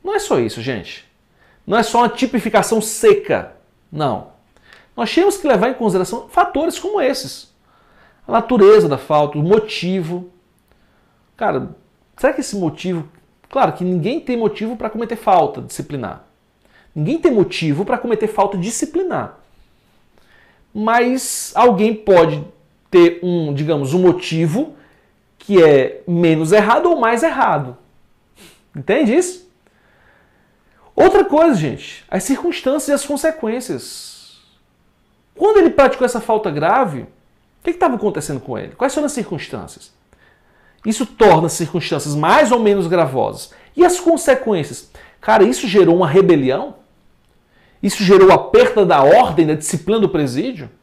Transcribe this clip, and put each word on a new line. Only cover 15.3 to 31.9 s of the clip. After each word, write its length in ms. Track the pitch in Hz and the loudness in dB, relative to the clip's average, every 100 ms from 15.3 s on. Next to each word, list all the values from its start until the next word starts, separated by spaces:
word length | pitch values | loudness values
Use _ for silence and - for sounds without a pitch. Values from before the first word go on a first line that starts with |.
| 185 143 127 | 2 0 -4
disciplinar. 600 | 120 - - 143 107 - _ _ _ _ _ _ _ - | -14 -14 -12 -10 -10 -14 _ _ _ _ _ _ _ -6
Ninguém 240 | 156 320 | -4 0
tem 120 | 339 | 0
motivo 540 | 233 175 - 160 143 202 | 2 0 -2 -4 -2 -2
pra 120 | 240 | -4
cometer 300 | 240 214 214 | -2 -2 -2
falta 300 | - 202 202 | -2 -2 -2
disciplinar. 800 | 180 - 285 330 370 185 107 - _ _ _ _ _ _ _ _ _ _ _ _ _ | -6 -6 -6 -6 -4 -6 -8 -16 _ _ _ _ _ _ _ _ _ _ _ _ _
Mas 800 | 214 220 233 247 262 - - - | -6 -2 0 0 -2 -6 -10 -8
alguém 400 | - 240 196 214 | 2 2 4 0
pode 500 | 214 - 180 156 151 - _ _ _ _ | 0 2 4 4 0 -10 _ _ _ _
ter 300 | 185 170 170 | 6 6 4
um, 320 | 180 175 156 | -4 -2 -2
digamos, 400 | 139 151 156 135 | -4 -2 -2 0
um 60 | 180 | 2
motivo 760 | 180 175 - 165 165 180 311 - _ _ _ _ _ _ | 2 2 -4 -2 -2 -2 -4 -8 _ _ _ _ _ _
que 240 | - 196 | 0 4
é 420 | 160 139 - - - | 6 6 2 -6 -6
menos 440 | 170 170 156 156 | 0 2 2 2
errado 340 | 214 208 254 349 | 2 4 2 2
ou 140 | 330 | 0
mais 240 | 330 - | 0 0
errado. 520 | 330 262 233 156 131 120 _ _ _ _ _ _ - _ _ - | -2 0 0 -2 -6 -14 _ _ _ _ _ _ -20 _ _ -16
Entende 400 | 131 233 262 269 | -2 0 2 2
isso? 340 | 359 - _ _ _ _ _ _ _ _ _ _ _ _ _ _ _ - | 0 -8 _ _ _ _ _ _ _ _ _ _ _ _ _ _ _ 2
Outra 300 | 359 415 359 | 4 4 2
coisa, 300 | 294 330 226 | 4 4 2
gente, 500 | 151 - - | -2 -6 -14